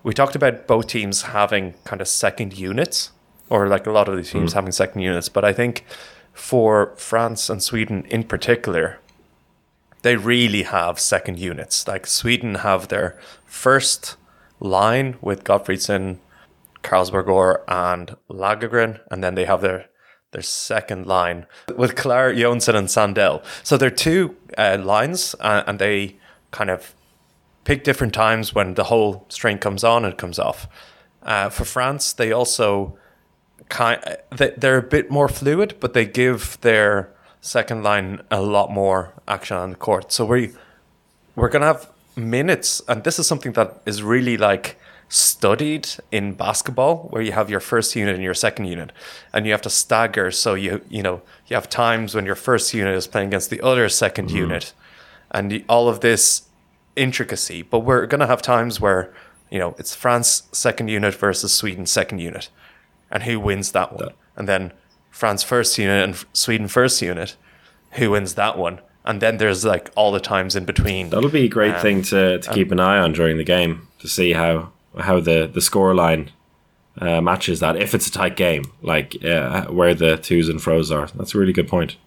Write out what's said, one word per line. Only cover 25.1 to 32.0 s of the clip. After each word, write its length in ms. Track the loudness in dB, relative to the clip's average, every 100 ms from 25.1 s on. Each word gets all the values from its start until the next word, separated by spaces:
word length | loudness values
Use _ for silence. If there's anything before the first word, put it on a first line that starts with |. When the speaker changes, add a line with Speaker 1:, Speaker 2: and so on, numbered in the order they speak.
| -4 -6 -4
Speaker 1:
uh, 240 | 0 0 0
and 120 | -2
they 360 | 0 0 -4 -10 _ _ _
kind 180 | -4 -4
of 240 | -4 -8 _ _ _ _ _ _ _ -2
pick 180 | 0 0
different 280 | 0 -2
times 400 | 0 2 2 0
when 200 | -2 0
the 120 | -2 2
whole 400 | 2 2 -2 _
string 280 | -4 -2 0
comes 240 | -4 0
on 200 | 2 2
and 140 | 0 -6
comes 220 | -8 -4
off. 280 | -4 -4 -14 -18 -20 _ _ _
Uh, 260 | -4 -2 -2
for 140 | -4 -4
France, 460 | -2 -2 -2